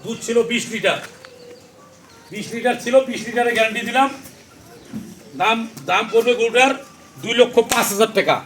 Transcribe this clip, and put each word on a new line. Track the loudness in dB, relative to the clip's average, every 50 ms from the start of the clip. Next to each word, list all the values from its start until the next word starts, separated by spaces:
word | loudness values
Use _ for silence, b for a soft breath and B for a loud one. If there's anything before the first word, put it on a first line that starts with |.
| -8
দুধ | -10 -10 -8 -6
ছিল | 0 2 2 2 2
বিশ | -2 -4 -4 -6
লিটার, | -8 -2 -2 -2 -2 -2 -8 -16 -20 -20 -20 -20 -20 -20 -20 -20 -20 -20 -20 -20 -20 -20 -20 -20 -20 -20 -20 -20 -20 -20 -20 -14
বিশ | -12 -12 -10 -8 -8
লিটার | -2 -2 -2 -2 -2
ছিল, | -4 2 4 4 4 2
বিশ | -8 -8 -8
লিটারের | -4 -2 0 0 0 2
গ্যারান্টি | 0 0 0 -2 -6 -6 -2
দিলাম। | 0 2 0 0 -2 -10 -18 -20 -20 -20 -20 -20 -20 -20 -20 -20 -20 -20 -20 -14 -14 -14 -14 -14 -20 -20 -20 -18 -6 -2
দাম, | 0 0 0 0 -4 -10 -12 -12 -4 -2
দাম | 0 0 0 2
পড়বে | 2 2 4 4 2 2
গরুটার | 0 2 4 4 4 4 2 -4 -10 -18 -20 -20 -20 -20 -18
দুই | -12 -8 -4 4 4
লক্ষ | 4 6 6 2 2 4
পাঁচ | 0 0 0 0
হাজার | 2 2 2 2 2 0
টাকা। | 2 2 0 0 -2